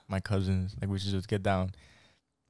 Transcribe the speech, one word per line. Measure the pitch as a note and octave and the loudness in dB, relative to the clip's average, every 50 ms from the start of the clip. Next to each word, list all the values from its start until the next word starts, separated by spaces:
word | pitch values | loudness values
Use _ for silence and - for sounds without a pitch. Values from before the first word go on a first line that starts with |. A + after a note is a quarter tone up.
| - - | -8 -4
my | G#2 F#2+ | -4 -4
cousins. | - - G#2 G2 F#2+ F#2+ F#2+ F#2 F#2 F#2+ - - | -2 0 0 0 2 2 2 2 0 -2 -4 -4
Like, | - G2 | -4 -2
we | G2 F#2+ | -2 -2
should | F#2+ G2+ G2 | -2 0 -2
just | F#2+ F#2 - | -2 0 0
get | G#2+ G2+ F#2+ | 0 0 2
down. | G#2 G2 F#2 F#2 F#2 F#2+ - - - - - - - _ _ _ _ _ _ _ | 2 2 2 2 0 -4 -8 -16 -20 -20 -20 -20 -20 _ _ _ _ _ _ _